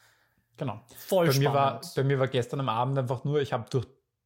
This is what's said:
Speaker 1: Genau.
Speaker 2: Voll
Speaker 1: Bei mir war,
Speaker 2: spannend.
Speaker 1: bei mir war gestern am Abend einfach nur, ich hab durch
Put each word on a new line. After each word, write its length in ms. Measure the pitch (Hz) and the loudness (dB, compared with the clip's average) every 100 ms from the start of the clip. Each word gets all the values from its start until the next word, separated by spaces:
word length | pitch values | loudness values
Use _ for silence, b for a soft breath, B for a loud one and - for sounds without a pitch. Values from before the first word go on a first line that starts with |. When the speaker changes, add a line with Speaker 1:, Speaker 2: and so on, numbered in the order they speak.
| b b b b b - | b b b b b -10
Speaker 1:
Genau. 260 | 139 104 _ - | -8 -8 _ -20
Speaker 2:
Voll 320 | - 190 170 | 0 4 4
Speaker 1:
Bei 60 | 135 | 4
mir 140 | 139 | 4
war, 140 | 139 139 135 | 4 2 0
Speaker 2:
spannend. 160 | - - | -8 -2
Speaker 1:
bei 80 | |
mir 140 | 135 139 | 0 2
war 100 | 131 | 0
gestern 320 | 131 113 143 | 0 -2 -4
am 80 | 131 | -4
Abend 300 | 110 127 135 | -2 0 -2
einfach 260 | 123 127 | -2 -4
nur, 160 | 139 147 | -2 -2
ich 120 | 135 | -2
hab 160 | 127 110 | -4 -2
durch 160 | 131 107 _ _ _ | -4 -4 _ _ _